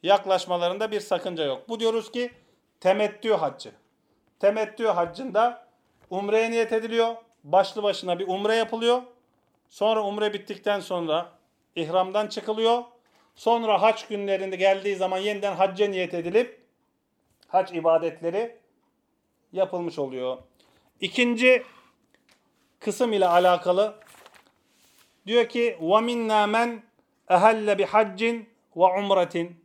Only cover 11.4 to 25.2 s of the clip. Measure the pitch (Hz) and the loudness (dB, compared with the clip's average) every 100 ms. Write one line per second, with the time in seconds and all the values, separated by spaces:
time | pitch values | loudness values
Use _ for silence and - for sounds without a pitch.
11.4 | _ _ _ - 156 180 185 202 208 208 | _ _ _ -8 -2 0 0 -2 -4 -6
12.4 | 208 220 226 240 240 _ _ _ _ _ | -6 -2 2 0 -2 _ _ _ _ _
13.4 | - 233 226 196 214 220 - 208 202 190 | 0 0 2 4 4 2 -6 -6 -2 -2
14.4 | 190 185 190 196 196 190 185 185 202 202 | -4 0 2 2 -2 -2 -2 -2 -4 -4
15.4 | 202 175 190 185 208 190 180 180 170 202 | -4 0 0 2 0 0 -4 -4 0 0
16.4 | 247 - _ _ _ _ _ _ _ _ | 0 -8 _ _ _ _ _ _ _ _
17.4 | _ 185 185 175 160 165 165 156 165 185 | _ -2 0 -2 2 2 0 -4 -4 -4
18.4 | 233 - _ _ _ _ _ _ _ _ | -6 -10 _ _ _ _ _ _ _ _
19.4 | _ 180 185 185 170 156 139 127 127 127 | _ -4 -2 -2 -6 -6 -6 -6 -6 -8
20.4 | - _ _ _ _ _ 190 - 240 233 | -14 _ _ _ _ _ -6 0 0 4
21.4 | 254 254 254 - _ _ _ _ _ _ | 4 4 0 -20 _ _ _ _ _ _
22.4 | _ _ _ _ - 202 240 208 185 175 | _ _ _ _ -8 -2 0 2 4 6
23.4 | 180 175 180 180 214 208 _ - - _ | 6 2 2 0 0 -4 _ -20 -20 _
24.4 | _ _ _ _ _ _ _ _ | _ _ _ _ _ _ _ _